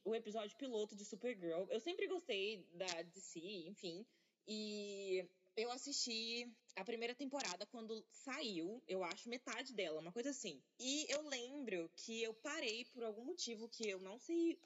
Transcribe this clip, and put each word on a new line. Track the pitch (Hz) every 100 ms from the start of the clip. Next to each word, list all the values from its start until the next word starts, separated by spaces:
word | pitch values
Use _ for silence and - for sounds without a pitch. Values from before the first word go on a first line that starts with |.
o | 202
episódio | 226 220 220 208 -
piloto | 269 220 208
de | 202 208
Supergirl. | 208 247 202 170 165 202
Eu | 226
sempre | 339 403 403
gostei | 370 - 196 202 214 165
da | 175 185 170
D | 175 190
C, | - 170 180 196 160
enfim. | 202 180 170 240 _ _ _ -
E | 214 214 208 202 196 196 185 175 - _ -
eu | 240
assisti | 254 277 277 240 226 226 233 240 220 - 185
a |
primeira | 190 226 233
temporada | 247 277 277 208 180 202
quando | 240 220 220 -
saiu, | - 269 269 247 175 170 233 -
eu | 190
acho, | 185 - 240
metade | 247 - 226 269
dela, | 214 175 156
uma | 165
coisa | 233 262
assim. | 269 196 135 - -
E | 254 294 -
eu | 277 302
lembro | 254 247 294 247 180 165 -
que | - 226
eu | 220
parei | 214 294 320 254 226 240
por | 247
algum | 226 208
motivo | 254 349 240 214 226
que | - 214
eu | 190
não | 190 233
sei | - 339 339 -